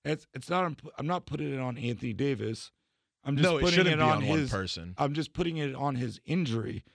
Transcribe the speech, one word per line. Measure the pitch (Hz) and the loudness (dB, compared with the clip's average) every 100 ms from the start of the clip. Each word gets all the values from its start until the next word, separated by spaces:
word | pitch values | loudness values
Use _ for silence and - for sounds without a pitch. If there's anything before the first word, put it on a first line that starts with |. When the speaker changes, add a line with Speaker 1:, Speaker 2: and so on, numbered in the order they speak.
Speaker 1:
it's, | 147 156 - | -4 -4 -6
it's | 139 - | -14 -4
not, | 175 180 | 0 0
I'm, | 151 139 - | -4 -10 -6
I'm | 143 | -2
not | 180 - | -2 -4
putting | 147 147 | -6 -4
it | 135 | -4
on | 127 120 | -4 -4
Anthony | 120 117 123 | -4 -4 -4
Davis. | 101 139 127 113 113 - _ _ _ _ _ 135 | -2 0 0 -4 -6 -10 _ _ _ _ _ -2
I'm | 139 | 4
just | |
Speaker 2:
No, | 175 160 | 4 4
it | |
Speaker 1:
putting | 170 175 | 4 6
Speaker 2:
shouldn't | 180 156 | 6 6
Speaker 1:
it | |
Speaker 2:
be | |
Speaker 1:
on | 156 151 | 4 4
Speaker 2:
on | 147 | 2
one | 156 | 2
Speaker 1:
his, | 139 | 2
Speaker 2:
person. | 101 92 - 85 92 | -2 -4 -6 -8 -2
Speaker 1:
I'm | 143 | -2
just | 147 156 | 0 -4
putting | - 170 160 | -2 -2 -2
it | 143 131 | -4 -2
on | 143 127 | -2 -2
his | 123 - - | -4 -6 -2
injury, | 185 156 113 110 - - | 0 0 -2 -4 -8 -12